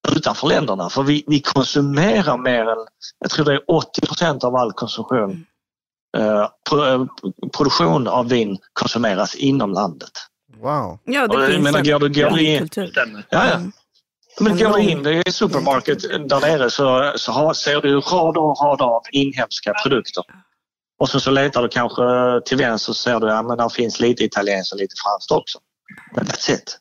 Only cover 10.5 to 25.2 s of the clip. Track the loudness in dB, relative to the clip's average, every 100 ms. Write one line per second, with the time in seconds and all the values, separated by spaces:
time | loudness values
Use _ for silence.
10.5 | -10 -4 -4 -4 -10 -6 -2 0 2 2
11.5 | 2 2 2 2 2 2 2 2 4 2
12.5 | 2 -2 -6 -4 -4 -4 -8 -4 0 2
13.5 | 0 -6 -14 _ _ _ _ _ 0 2
14.5 | 4 4 4 2 2 0 0 0 0 0
15.5 | 0 0 0 0 -2 -2 -6 0 2 2
16.5 | 2 2 2 2 4 2 -2 -2 0 0
17.5 | 0 0 2 4 2 2 2 2 2 0
18.5 | 2 2 2 2 2 0 0 0 -2 -4
19.5 | -4 -4 -4 0 -2 -2 -10 -12 -20 _
20.5 | _ _ _ _ _ -2 0 0 2 2
21.5 | 0 -2 -2 -4 0 0 2 2 0 0
22.5 | 0 0 -2 -4 -4 0 0 2 0 -2
23.5 | -2 -2 0 -4 2 0 2 0 0 0
24.5 | -2 -4 -6 -6 -4 -4 -4